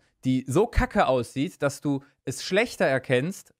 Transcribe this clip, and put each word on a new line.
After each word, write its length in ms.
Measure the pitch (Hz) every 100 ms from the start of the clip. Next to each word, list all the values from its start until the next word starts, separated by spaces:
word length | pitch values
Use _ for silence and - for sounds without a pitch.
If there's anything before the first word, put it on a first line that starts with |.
| _ _ 131
die 180 | 131 127
so 200 | 135 220
kacke 400 | - 247 208 147
aussieht, 540 | 131 117 131 143 -
dass 200 | 143 -
du 220 | 147 139 - _ -
es 180 | -
schlechter 420 | - 190 247 - 170
erkennst 680 | 131 - 127 156 - -